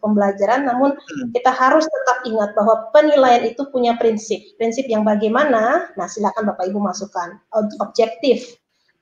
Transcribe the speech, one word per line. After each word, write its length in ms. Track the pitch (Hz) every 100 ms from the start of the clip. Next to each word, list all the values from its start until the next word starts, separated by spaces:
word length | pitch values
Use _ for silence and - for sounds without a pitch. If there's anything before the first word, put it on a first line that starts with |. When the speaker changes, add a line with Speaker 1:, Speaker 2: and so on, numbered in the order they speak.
Speaker 1:
pembelajaran, 640 | 214 208 202 196 202 262 277
namun 240 | 247 277
Speaker 2:
Hmm. 400 | 277 - 294 247
Speaker 1:
kita 240 | 240 262 254
harus 320 | 262 311 311
tetap 320 | 262 262 247 240
ingat 240 | 220 208
bahwa 400 | 220 208 220 -
penilaian 560 | 302 302 294 262 240 226
itu 160 | 254 277
punya 240 | 254 240 233
prinsip. 400 | 233 214 - 214 - -
Prinsip 240 | 226 226
yang 160 | 269 214
bagaimana? 880 | 214 208 214 240 302 226 226 320 349 -
Nah, 120 | 175
silakan 400 | 220 202 - 208
Bapak 160 | 185 185
Ibu 160 | 202
masukkan. 480 | 202 180 190 185 170 202 _
Ob-, 320 | 220 208 -
objektif, 800 | 208 - 226 - 277 214 - - _ _ _ _